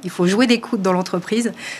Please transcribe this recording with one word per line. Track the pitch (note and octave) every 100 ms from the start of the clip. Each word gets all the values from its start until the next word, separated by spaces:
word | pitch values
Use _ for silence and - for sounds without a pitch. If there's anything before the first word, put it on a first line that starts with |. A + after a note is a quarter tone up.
il | F3+
faut | - F3+
jouer | G3+ B3+
des | A#3
coudes | - A3+
dans | F#3
l'entreprise. | F3+ F#3 F#3 - A3 A3+ - -